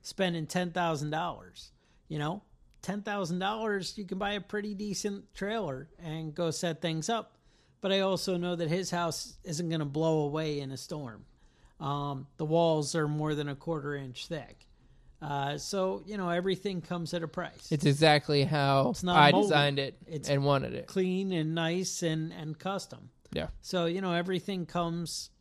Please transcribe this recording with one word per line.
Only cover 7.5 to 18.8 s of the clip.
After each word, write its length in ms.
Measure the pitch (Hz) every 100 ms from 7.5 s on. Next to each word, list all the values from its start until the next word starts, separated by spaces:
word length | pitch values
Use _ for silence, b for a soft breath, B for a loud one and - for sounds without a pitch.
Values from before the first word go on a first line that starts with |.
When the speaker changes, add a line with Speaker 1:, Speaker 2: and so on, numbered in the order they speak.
| _ _ _
Speaker 1:
But 120 | 196
I 80 | 190
also 360 | 190 185 - 180
know 180 | 180 170
that 140 | 160
his 200 | 175 180
house 460 | 175 170 156 - -
isn't 260 | - 151 170
gonna 160 | 160 143
blow 360 | 147 160 156
away 380 | 147 151 156 143
in 120 | 135
a 60 | 131
storm. 480 | - 156 131 104 - _ _ _ - _
Um, 480 | 139 143 143 135 135 -
the 80 | 156
walls 500 | 165 170 156 139 165
are 120 | 151
more 260 | 151 151
than 140 | 147 147
a 80 | 139
quarter 400 | - 160 143 143
inch 320 | 135 123 -
thick. 400 | 160 113 - - - - - - -
Uh, 380 | 147 143 139 147
so, 440 | - 196 185 196 160
you 120 | 214
know, 120 | 175
everything 520 | 175 185 185 202 185
comes 320 | - 175 165
at 80 | 175
a 40 | 160
price. 440 | - 156 - -
Speaker 2:
It's 140 | 151 147
exactly 580 | 139 160 151 - 143
how 460 | 135 147 139 139